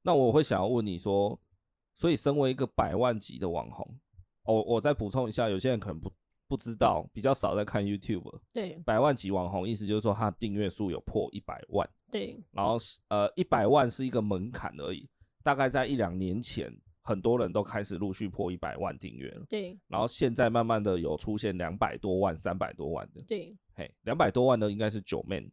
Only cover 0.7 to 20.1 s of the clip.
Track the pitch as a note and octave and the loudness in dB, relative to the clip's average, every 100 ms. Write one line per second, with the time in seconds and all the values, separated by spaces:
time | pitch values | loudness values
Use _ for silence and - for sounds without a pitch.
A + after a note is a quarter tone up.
0.7 | A#2+ G#2+ F2+ G2+ G2 G2+ B2 _ _ _ | 2 0 -4 2 2 2 -2 _ _ _
1.7 | _ _ - E3+ D3 D3 D3 C3 C3 C3 | _ _ -2 2 2 2 2 2 2 0
2.7 | - A2 F#2 B2 A2 - B1+ F2 E2+ A1+ | 0 0 2 2 0 -6 -6 -4 -4 -6
3.7 | - - B2+ _ - - _ - A2 G#2+ | -12 -14 -14 _ -20 -20 _ 0 2 4
4.7 | A2+ C3 D3 G#2 A#2 A#2+ G#2+ A2+ F#2+ B2+ | 2 2 0 -2 -2 -2 0 0 2 0
5.7 | A#2 G2 D#2+ F2+ _ _ _ _ C#3 - | 0 -4 -8 -10 _ _ _ _ -6 -6
6.7 | A2+ C3 E2 F2 A#2+ B2+ C3+ - G2+ G#2 | 2 4 2 -4 -2 0 2 2 0 0
7.7 | G#2+ G2+ G2+ - G2 - - _ A#3 F#3 | 0 0 -2 -4 -6 -6 -18 _ -8 -8
8.7 | D#3+ D#3 A2 C#3+ C3+ F#2+ F#2+ F2+ F#2+ F#2+ | -6 0 4 4 2 -2 -2 0 -2 -2
9.7 | G#2+ G2+ G#2+ G#2+ G2+ A2 - A2+ G2+ G2+ | -4 0 0 2 2 -2 -2 -4 0 -2
10.7 | - G2+ E2 - - - - - - - | -2 -4 -4 -2 -2 -2 -6 -12 -14 -2
11.7 | F#2+ - _ _ G#3+ G3 - F3+ - A2 | -2 -2 _ _ -8 -8 -10 -12 -2 0
12.7 | A#2 - - _ G#2 G2+ - F3+ A#2 G#2 | 0 -4 -12 _ 0 0 0 2 4 6
13.7 | C#3+ B2 A2+ C3 A#2+ G#2 F#2+ G#2+ B2 G2 | 6 4 0 0 0 0 -2 -2 -6 -10
14.7 | - D2 F2+ - _ - _ D3+ C3+ C3+ | -6 -6 -8 -12 _ -20 _ 0 2 4
15.7 | C3 B2+ C3 G2 F2+ F#2 G2 B2 - C2+ | 2 2 2 0 0 -2 -2 -4 -6 -6
16.7 | A1 _ _ - G2+ A2+ B2 A2 G2 G2 | -10 _ _ -4 0 2 2 2 0 -2
17.7 | A2 G2+ F#2 G2 F#2 G#2 - F2+ F2+ D#2+ | -4 -4 -4 -4 -2 -6 -4 -4 -4 -6
18.7 | - G2 D2+ F2 A1+ C2 - - G#3+ F#3 | -4 -6 -6 -12 -10 -12 -12 -8 -8 -8
19.7 | F#3 _ - A#2+ | -12 _ -2 -2